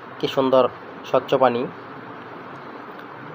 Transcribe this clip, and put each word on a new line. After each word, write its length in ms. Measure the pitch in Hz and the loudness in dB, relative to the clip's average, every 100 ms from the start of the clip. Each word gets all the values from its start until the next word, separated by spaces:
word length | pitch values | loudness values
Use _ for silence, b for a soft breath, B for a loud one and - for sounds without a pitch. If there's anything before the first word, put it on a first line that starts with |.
| - - | -14 -6
কি 100 | 143 | -2
সুন্দর 400 | - 131 131 120 - - - | 2 6 6 6 2 -14 -14
স্বচ্ছ 300 | - 131 127 | 0 0 4
পানি, 320 | 139 127 120 151 - - - - - - - - - - - - - - - - | 6 6 4 -2 -6 -14 -14 -14 -14 -14 -14 -14 -14 -14 -14 -14 -14 -14 -14 -12